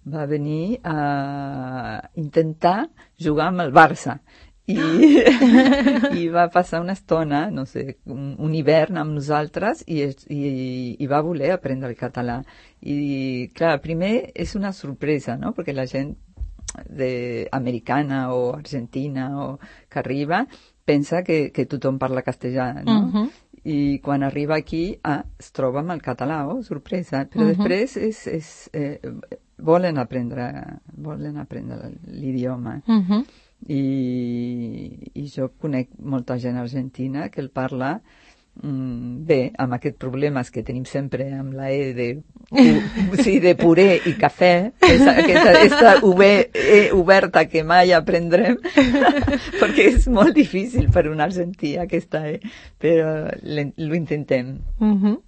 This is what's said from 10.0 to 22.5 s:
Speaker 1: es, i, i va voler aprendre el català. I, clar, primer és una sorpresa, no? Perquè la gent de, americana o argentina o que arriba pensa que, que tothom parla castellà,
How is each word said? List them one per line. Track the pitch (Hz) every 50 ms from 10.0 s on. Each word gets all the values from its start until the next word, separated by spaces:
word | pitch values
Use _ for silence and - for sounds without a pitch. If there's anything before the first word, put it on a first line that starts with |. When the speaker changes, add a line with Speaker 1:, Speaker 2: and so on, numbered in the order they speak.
Speaker 1:
es, | 143 143 135 _ _ _
i, | 147 147 139 143 135 131 131 127 127 127 127 123 - -
i | 151
va | 131 143 147
voler | 151 165 180 147 139 156
aprendre | 185 180 - 135 131 131 135 123
el | 117
català. | - - 123 - 123 120 120 120 127 135 - - _ _ _ _ _
I, | - - 143 143 147 143 139 135 135 135 127 123 123 - _
clar, | - 165 165 156 135
primer | - 147 165 160 180 196 220 254 - - _
és | - - - -
una | 208 196 202
sorpresa, | 190 - - 143 135 - 143 143 156 143 139 - 120
no? | 135 135 - -
Perquè | - 170 - 139
la | 135 131
gent | 127 - 135 139 147 - - - _ _ - - - - - - - - - -
de, | - - 147 131 127 127 123 120 123 120 117 - -
americana | - 135 123 123 123 113 _ - 127 143 147 139 139 135 131 127 127
o | 127 123 123 127
argentina | 151 147 - 147 135 117 117 - 135 135 147 135 131 131 135 139 139
o | 139 131 135 139 - - - _ _
que | _ - 143
arriba | 127 123 131 139 147 143 170 196 262 - - - _ _ _ _ _
pensa | - 147 143 143 - 165 175 180
que, | - 165 156 143 -
que | _ - 131
tothom | 131 - 131 120 135 135 135
parla | 135 131 131 127
castellà, | - - 131 _ - 127